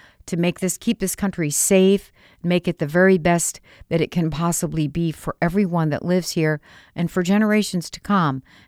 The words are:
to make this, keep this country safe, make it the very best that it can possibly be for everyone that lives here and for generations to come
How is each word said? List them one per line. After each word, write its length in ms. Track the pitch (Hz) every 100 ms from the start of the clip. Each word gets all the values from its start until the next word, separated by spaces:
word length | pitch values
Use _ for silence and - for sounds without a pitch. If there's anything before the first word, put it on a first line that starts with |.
| - _ -
to 100 | 170
make 220 | 175 170
this, 180 | 185 -
keep 220 | - 226
this 160 | 190
country 360 | - 196 - 151
safe, 600 | - - 190 190 196 - _ _ _
make 240 | 175 175 175
it 140 | 165
the 60 | 151
very 300 | 170 190 190
best 440 | 165 170 - - _ - -
that 120 | 165
it 100 | -
can 180 | 180 165
possibly 600 | 143 170 165 175 160 147
be 240 | 156 170
for 240 | - - -
everyone 480 | 170 190 190 170 156
that 140 | 143
lives 280 | 170 180 165
here 280 | - 156 151 - - - -
and 160 | 170
for 100 | -
generations 640 | 175 202 214 214 202 180 -
to 120 | -
come 420 | - 202 156 135 - -